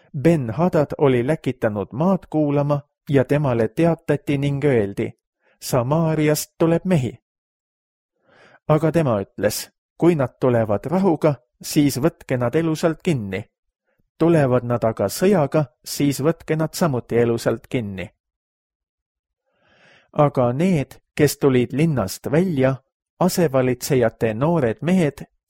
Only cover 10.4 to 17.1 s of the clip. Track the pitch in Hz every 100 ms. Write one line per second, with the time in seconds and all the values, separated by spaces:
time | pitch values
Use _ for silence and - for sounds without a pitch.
10.4 | 131 120 110 101 131 185 190 156 156 139
11.4 | _ _ - 151 143 127 156 - - 127
12.4 | 120 156 165 156 170 156 - 139 101 95
13.4 | - _ _ _ _ _ _ - 160 165
14.4 | 139 123 120 120 113 107 101 - 185 196
15.4 | 143 156 147 _ - - 143 135 143 165
16.4 | - 156 160 - 175 127 -